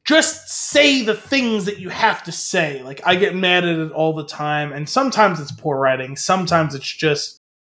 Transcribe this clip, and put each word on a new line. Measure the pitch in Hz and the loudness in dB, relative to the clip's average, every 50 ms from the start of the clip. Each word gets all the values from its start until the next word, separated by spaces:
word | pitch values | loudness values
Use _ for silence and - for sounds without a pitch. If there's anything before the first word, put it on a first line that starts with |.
| - | 0
just | - 302 320 294 - - - - - | 4 4 6 6 4 0 -4 -8 -10
say | - - - - - 285 294 285 269 262 220 | -8 -6 -4 0 4 4 4 4 4 2 2
the | 220 202 | 0 -2
things | - - - 277 269 247 233 220 208 180 | -2 -2 -2 0 0 2 2 0 0 -2
that | 202 202 190 | -4 -6 -8
you | 185 175 | -10 -10
have | - - 226 214 196 - - | -4 0 0 0 0 0 -6
to | 175 | -10
say. | 160 - - - - 180 160 147 139 131 | -10 -8 -6 -2 0 0 0 -2 -4 -8
Like, | 127 135 139 - - | -10 -12 -12 -4 0
I | 175 185 | 2 2
get | 185 196 180 175 | 2 2 0 0
mad | 185 185 180 180 180 175 | 0 0 2 2 2 2
at | 170 165 | 0 0
it | 160 160 156 | -2 -4 -4
all | - 151 160 160 156 | -2 -2 0 0 0
the | 156 147 | -2 -6
time, | - - - 151 147 151 147 147 147 139 | -10 -8 -6 -4 -2 -2 -2 -4 -4 -6
and | 147 151 - | -8 -6 -2
sometimes | - 262 269 262 - 214 214 196 170 151 | 0 0 0 2 4 4 4 4 2 0
it's | 143 - | -6 -10
poor | - - - 156 139 | -10 -8 -4 -4 0
writing, | 135 135 131 131 131 131 127 139 | 2 2 2 2 0 -2 -6 -8
sometimes | - - - 185 190 185 - 175 165 160 147 139 | -6 -2 0 0 0 2 2 2 2 2 0 -2
it's | 131 - - | -6 -10 -10
just, | - - 160 156 147 147 - - - _ _ _ _ _ _ _ _ | -6 0 0 0 0 0 -4 -8 -12 _ _ _ _ _ _ _ _